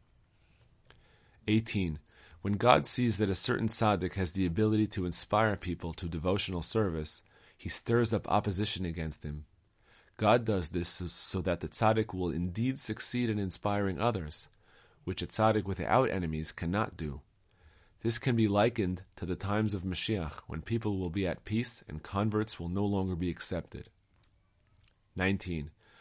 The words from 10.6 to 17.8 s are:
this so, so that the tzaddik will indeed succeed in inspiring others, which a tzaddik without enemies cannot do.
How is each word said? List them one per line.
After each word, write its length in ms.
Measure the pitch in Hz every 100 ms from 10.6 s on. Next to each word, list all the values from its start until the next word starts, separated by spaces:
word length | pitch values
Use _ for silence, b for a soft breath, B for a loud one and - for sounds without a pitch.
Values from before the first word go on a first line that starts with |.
| 80
this 180 | 87 85
so, 180 | - 87
so 340 | - - 95
that 180 | 90 85
the 80 | 80
tzaddik 460 | - 110 110 107
will 160 | 92 87
indeed 480 | 73 90 98 127 135
succeed 520 | - - - 123 117
in 80 | 104
inspiring 640 | 95 - 104 101 98 80
others, 480 | 113 101 76 - - b b b b b
which 180 | 92 -
a 40 | 87
tzaddik 380 | - 92 104
without 460 | 98 90 53 120 131
enemies 420 | 95 82 78 80
cannot 440 | - 85 104 - -
do. 240 | 76 65 _ _ _ b b b